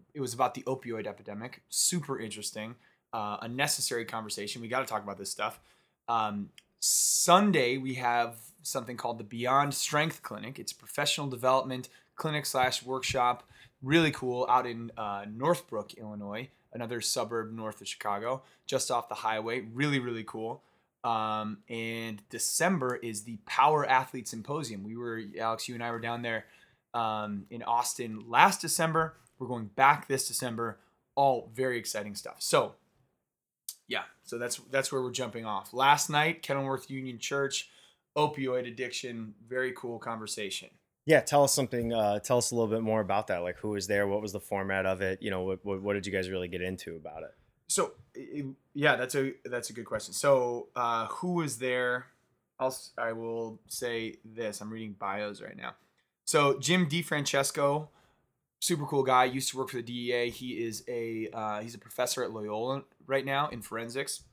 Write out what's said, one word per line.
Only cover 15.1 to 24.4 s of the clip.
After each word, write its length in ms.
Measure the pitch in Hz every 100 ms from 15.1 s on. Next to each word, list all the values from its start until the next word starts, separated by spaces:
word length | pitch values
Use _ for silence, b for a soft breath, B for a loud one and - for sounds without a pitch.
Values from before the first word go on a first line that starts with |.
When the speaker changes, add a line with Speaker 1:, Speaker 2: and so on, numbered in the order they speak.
| 101 104
Speaker 1:
Northbrook, 680 | 110 143 175 - 113 101 -
Illinois, 520 | 110 107 101 104 131 b b
another 300 | - 117 120
suburb 520 | - - 110 117 110
north 280 | 113 110 104
of 60 | 98
Chicago, 560 | - 107 101 113 131 b b -
just 240 | 131 -
off 180 | 123 -
the 60 | -
highway. 460 | 113 110 113 123
Really, 360 | 110 117 147 139
really 260 | 120 113
cool. 380 | 110 110 113 131 b b b _ 120
Um, 520 | 113 110 107 107 104 -
and 560 | 113 113 113 113 104 -
December 680 | 117 - - 175 185 127 123
is 280 | 117 107
the 120 | 107 113 -
Power 400 | - 139 151 135
Athlete 400 | 131 131 135 113
Symposium. 600 | 113